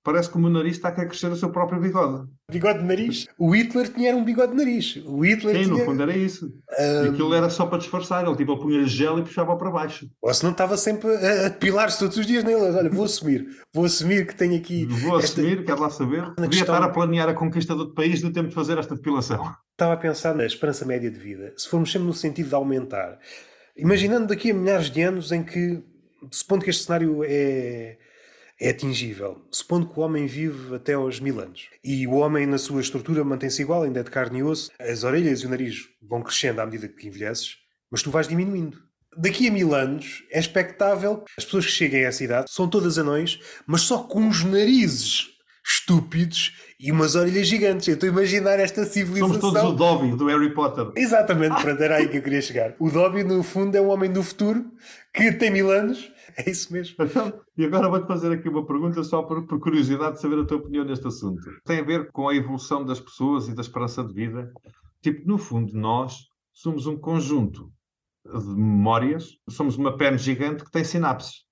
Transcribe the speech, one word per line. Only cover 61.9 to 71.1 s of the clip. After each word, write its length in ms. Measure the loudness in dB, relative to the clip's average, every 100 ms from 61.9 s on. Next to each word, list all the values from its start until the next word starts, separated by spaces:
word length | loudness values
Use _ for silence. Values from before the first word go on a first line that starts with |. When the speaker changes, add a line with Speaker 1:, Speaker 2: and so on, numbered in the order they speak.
| -2 -4
Speaker 1:
com 180 | -4 0
a 60 | 0
evolução 500 | -2 -6 -4 -4 -4
das 140 | -6
pessoas 480 | -10 -2 0 0 -2
e 80 | -8
da 60 |
esperança 420 | -8 -6 -6 -4
de 100 | -8
vida. 380 | -6 -6 -6 -12 -16 -20 _ -20 _
Tipo, 260 | -2 -2 -2
no 120 | -2
fundo, 340 | -2 -4 -2
nós 420 | -2 0 0 -2 -10 -20 _ _
somos 320 | _ -6 -4 -6
um 100 | -6
conjunto 760 | -2 -2 0 0 0 -4 -18 _ _ _ _ _
de 260 | -12 -10 -4
memórias, 800 | 0 4 4 4 4 2 -2 -6 _ -18
somos 280 | -4 -2 0
uma 200 | -2 2
pena 200 | 2 2
gigante 460 | 0 -2 -2 -4
que 60 | -4
tem 140 | -4
sinapses. 640 | -2 0 0